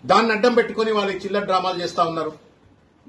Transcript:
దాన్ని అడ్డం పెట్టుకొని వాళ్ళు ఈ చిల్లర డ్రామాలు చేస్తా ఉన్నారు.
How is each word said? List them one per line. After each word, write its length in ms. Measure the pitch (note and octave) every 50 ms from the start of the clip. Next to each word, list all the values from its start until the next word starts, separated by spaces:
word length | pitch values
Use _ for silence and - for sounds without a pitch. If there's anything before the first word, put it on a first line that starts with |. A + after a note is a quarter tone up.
| -
దాన్ని 260 | B2 F#3 G3+ A#3 A#3
అడ్డం 220 | A3 G3+ G3 B3 A#3
పెట్టుకొని 380 | A#3 A3 - G#3 G#3+ A3 A3
వాళ్ళు 200 | A3 G#3 G3+ G3
ఈ 40 | F#3+
చిల్లర 280 | F#3 - G3 F#3+ G#3 G3
డ్రామాలు 400 | F3 F#3 F#3 F#3 F#3 F3+ F3 F3
చేస్తా 200 | E3 - - F3
ఉన్నారు. 280 | E3 D#3+ E3 D#3 D#3 D#3 - _ _ _ _ _ _ _ _ _ _ _ _ _